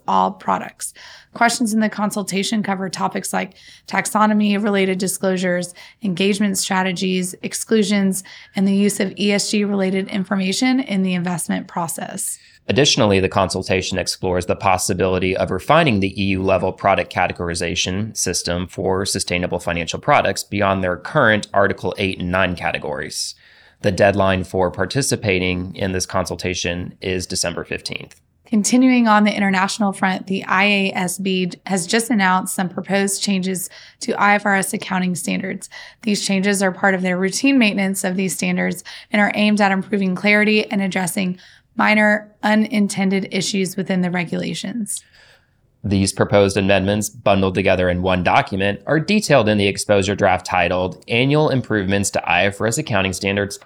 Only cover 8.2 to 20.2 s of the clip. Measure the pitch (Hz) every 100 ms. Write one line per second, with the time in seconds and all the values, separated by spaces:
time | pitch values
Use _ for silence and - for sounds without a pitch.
8.2 | - - - - 196 196 202 196 190 -
9.2 | 208 202 - 208 202 202 190 190 196 214
10.2 | 185 202 190 190 254 262 - 196 190 180
11.2 | 175 175 - 190 185 - 165 - - 190
12.2 | - - - _ - 104 147 - 107 98
13.2 | 92 - 92 95 92 95 92 90 90 -
14.2 | 92 90 87 95 101 92 - 92 95 92
15.2 | 92 95 92 101 - 151 165 104 95 98
16.2 | 98 95 95 92 95 - 101 95 87 -
17.2 | 87 - 87 85 87 90 - 92 110 -
18.2 | - 87 - 87 90 - 95 95 98 98
19.2 | - 90 87 90 - 85 85 92 - 139